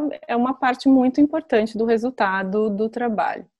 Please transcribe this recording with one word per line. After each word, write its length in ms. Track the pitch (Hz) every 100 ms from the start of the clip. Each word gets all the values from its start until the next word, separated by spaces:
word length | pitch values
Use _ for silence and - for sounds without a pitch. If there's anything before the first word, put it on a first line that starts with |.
| 294 - -
é 80 | 240
uma 180 | 247
parte 340 | 262 262 254 269
muito 320 | 269 254 262
importante 580 | 294 320 311 226 226 214
do 80 | 226
resultado 840 | 226 240 254 202 190 190 208 220
do 180 | 202 220
trabalho, 580 | 240 240 208 - - - _